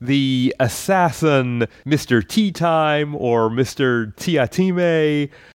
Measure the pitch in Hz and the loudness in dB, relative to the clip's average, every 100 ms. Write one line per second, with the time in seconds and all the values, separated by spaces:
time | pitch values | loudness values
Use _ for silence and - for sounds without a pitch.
0 | 123 139 135 131 127 - - - - 190 | 0 0 2 0 -2 0 -2 -2 -2 2
1 | 175 123 160 143 127 120 117 - - 147 | 2 0 0 2 0 -2 -4 -6 -2 -2
2 | - 120 104 - 208 170 170 160 156 151 | 2 0 0 0 0 0 0 2 2 0
3 | 147 147 123 117 113 117 131 - 135 120 | -2 -4 0 2 2 0 -2 0 0 0
4 | 110 - - 160 120 - 190 180 175 160 | -4 -8 -2 0 0 0 0 2 0 2
5 | 156 147 143 - - | 0 0 -4 -8 -20